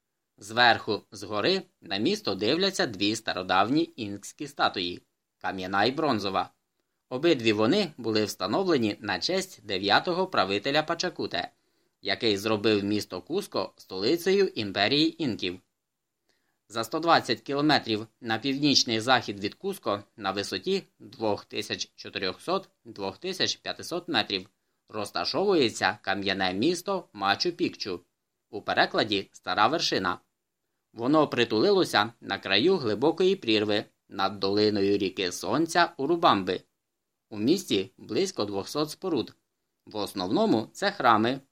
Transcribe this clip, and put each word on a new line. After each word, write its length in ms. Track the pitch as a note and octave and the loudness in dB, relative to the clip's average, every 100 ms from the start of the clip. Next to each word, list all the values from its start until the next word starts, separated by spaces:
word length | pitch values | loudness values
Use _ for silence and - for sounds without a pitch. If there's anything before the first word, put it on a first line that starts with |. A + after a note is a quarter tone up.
| _ _ _ _ | _ _ _ _
Зверху, 640 | G2+ A2+ B2 G#2+ - G2+ - | -6 4 4 4 0 -4 -6
згори, 500 | G2 G2 G#2 A#2 F#3+ - _ | -14 -6 -2 0 0 -4 _
на 160 | F2+ G2 | -8 -2
місто 380 | B2 G#3 - F#2+ | -2 -2 -4 -2
дивляться 500 | G#2+ D#3+ G3 - E3 | 0 0 -2 -2 -4
дві 280 | F#2+ G2+ A2 | -2 -2 -2
стародавні 800 | - - F#2 F#2 G#2 C#3+ E3 - | -4 -6 0 2 4 2 0 -4
інкські 520 | G#2 G2+ - - D3 | -10 -10 -14 -14 -12
статуї, 540 | - C3+ A2 F2+ F2+ _ _ _ _ | -2 -2 0 -6 -6 _ _ _ _
кам'яна 480 | F#2+ F#2+ F#2 G2 A2 | -8 -6 -2 2 2
й 60 | |
бронзова. 580 | C#3 D#3 A2 G2 F#2+ F2+ _ _ _ _ _ - | 2 0 0 0 -2 -4 _ _ _ _ _ -10
Обидві 440 | B2+ E3 C#3+ A2+ | 0 2 2 2
вони 400 | G#2+ A2 G3 F3+ - | 2 4 2 0 -4
були 280 | A2+ G#2+ G2+ | -2 0 0
встановлені 720 | - F#2+ C#3 F#3+ D3+ A2 - | -2 -2 0 2 2 0 -2
на 200 | G#2 F#2 | -4 -4
честь 460 | - F#3 F#3 - G#2 | -2 -2 -4 -10 -6
дев'ятого 640 | F#2+ G2 A#2+ D3+ F3 F#3 | -2 4 4 2 -2 0
правителя 560 | A#2 F#2+ G2+ C#3 D3 | 0 0 0 0 0
Пачакуте, 680 | D3+ E3+ F3+ - G#2 F2 - _ _ _ _ _ | 0 -4 -6 -6 -6 -4 -6 _ _ _ _ _
який 360 | F#2+ G2 A#2 G2 | -6 0 0 2
зробив 460 | A2 G#2+ A2 G#2+ | 0 2 2 2
місто 380 | G2 G#2 - F#2 | 2 -2 -4 -10
Куско 520 | - F3 - B2 - _ | -6 -6 -4 -6 -6 _
столицею 680 | - F#2 G#2 E3+ F#3+ G3 F#3+ | -12 -4 0 0 2 2 2
імперії 760 | - G#2 F#2+ G2+ C#3+ D#3+ - | 0 -4 0 2 4 2 0
інків. 360 | D3 F#2+ F#2+ F#2 _ _ _ _ _ _ _ _ _ _ _ | -4 -2 -4 -6 _ _ _ _ _ _ _ _ _ _ _
За 140 | A#2 | -8
сто 160 | A2+ E3 | -4 -2
двадцять 420 | E3 D#3 A2+ A2+ | 4 2 2 -4
кілометрів 680 | - C#3 D3+ C3 - G#2+ A2+ _ | -4 0 2 2 2 -4 -4 _
на 160 | A#2+ A2+ | -6 -4
північний 640 | C#3 C3+ D3 B2 - A2+ | -2 0 4 4 2 0
захід 400 | A2+ C3 - G2+ | 2 2 2 -6
від 160 | G2 - | -6 -6
Куско, 480 | G3 F#3+ A#2 G2+ - - | -10 -6 -4 -4 -6 -8
на 140 | G2 | -6
висоті 520 | G2 G2 F#2+ F3+ F#3+ - _ | -4 -4 -4 -2 -4 -4 _
двох 460 | G#2 - A2 G2+ - | -20 -4 -2 -2 -6
тисяч 460 | A#2 G#2 G2+ - - | -8 -6 -6 -8 -12
чотирьохсот, 720 | G#2 F#2+ F#2+ F#2 - F#3+ F#3+ _ A#2 | -12 -6 -6 -6 -4 -4 -6 _ -20
двох 320 | A2 G2 F#2+ | -10 -8 -8
тисяч 380 | F#3 F#3 A2+ - | -8 -4 -4 -4
п'ятисот 520 | F#2 F2+ F#2+ E3+ F3 | -8 -10 -8 -8 -2
метрів, 420 | B2+ G#2 G2 F#2 _ _ _ _ | -2 0 -4 -8 _ _ _ _
розташовується 1120 | G#2+ G2+ F2 F2 C3+ G3 F3+ A#2 G2+ F#2+ F#2+ | -8 -6 -4 -4 0 2 4 2 2 -2 0
кам'яне 520 | - G2 G2 G2 F#2+ | -2 -2 0 0 0
місто 560 | F#2 C#3+ F3 - G3 - | 0 0 0 -4 -6 -6
Мачу-Пікчу, 840 | G#2 G2 G2+ F3+ E3+ G#2+ - G#2+ F2 _ _ _ _ _ | -4 0 2 0 -2 -4 -4 -8 -8 _ _ _ _ _
у 120 | G#2 | -10
перекладі 680 | - G2 F3+ F#3 A2+ G2+ G2 | -2 2 2 2 0 0 -2
«Стара 360 | - - F#2 A2 | -10 -4 2 4
вершина». 520 | D#3+ - C3 F#2+ - _ _ _ _ _ _ _ | 2 0 0 0 -2 _ _ _ _ _ _ _
Воно 340 | G#2+ B2 D#3 D3 | -6 2 4 4
притулилося 840 | B2 A2+ A2 E3+ G3 E3 A2 G#2+ - | 2 2 2 4 2 2 2 2 -4
на 160 | G#2+ G2 | -8 -6
краю 400 | G2 G2 D3+ F#3+ | 0 2 4 2
глибокої 580 | B2 G#2 C#3+ E3 F#3+ G3 | 0 0 0 2 2 0
прірви 500 | A#2 G#2+ G#2 G#2 - _ - | 2 2 2 0 -2 _ -12
над 300 | G2 G2 G2+ | -2 -2 0
долиною 580 | G2 G#2 G#2+ G#2 G2 G2+ | 0 2 4 4 2 2
ріки 340 | F#2+ F#2 F#2 | 0 -2 -4
Сонця 600 | - F2 B2+ D#3+ F3+ E3 - | -4 -2 -2 0 2 0 0
Урубамби. 640 | C3+ E3+ E3+ G#2+ F#2 F2+ - _ _ _ _ _ - | -2 2 4 4 0 -4 -6 _ _ _ _ _ -14
У 80 | G#2+ | -2
місті 540 | A2 F#3+ - G2+ G2+ - | 2 2 2 -2 -2 -10
близько 480 | G2+ A2+ F#3+ - G#2 | -6 -4 -2 -2 -4
двохсот 440 | G2 F#2 D3 D3+ | -4 -4 -4 -4
споруд. 440 | - F#3+ D3+ G2+ - _ _ _ _ - | -6 -4 -2 -4 -10 _ _ _ _ -12
В 100 | G#2+ | -8
основному 720 | G2 - F#2 F#3+ A3 A#2+ A2+ | -6 -4 -2 2 2 2 0
це 180 | - G3 | -4 -4
храми, 480 | - B2+ A2 A2+ C#3 - | 2 4 6 4 -2 -8